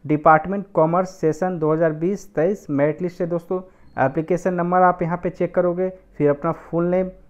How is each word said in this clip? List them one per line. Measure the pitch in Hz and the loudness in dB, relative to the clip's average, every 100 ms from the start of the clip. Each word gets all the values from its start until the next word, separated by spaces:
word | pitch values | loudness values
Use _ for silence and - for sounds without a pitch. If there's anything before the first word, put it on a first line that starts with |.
| 143 | -2
डिपार्टमेंट | 151 160 156 180 202 190 | 2 6 4 2 -6 -4
कॉमर्स | - 160 175 185 | 0 2 2 -2
सेशन | - 156 151 185 180 | -2 -2 0 -4 -2
दो | 156 | 0
हज़ार | 160 165 | 2 0
बीस | 156 170 196 - | 0 -2 -4 -6
तेईस | - 165 208 - | -2 0 -2 -4
मेरिट | 139 147 151 | 0 0 0
लिस्ट | 175 - | -8 -4
है | 170 | -4
दोस्तों। | 170 - 185 185 _ - - 135 | -4 -4 -8 -8 _ -14 -2 -2
एप्लीकेशन | 147 160 175 185 | -2 -2 -2 0
नंबर | 180 170 180 | -2 0 4
आप | 180 180 | 4 2
यहाँ | 170 175 | -2 -2
पे | 175 | -6
चेक | 170 175 | -4 -2
करोगे, | 180 175 175 185 185 - - | 0 0 -2 -4 -6 -20 0
फिर | 147 | 0
अपना | 143 165 | 2 -2
फुल | 160 - 165 | -6 -4 -2
नेम | 175 180 185 185 - | 0 0 -2 -8 -20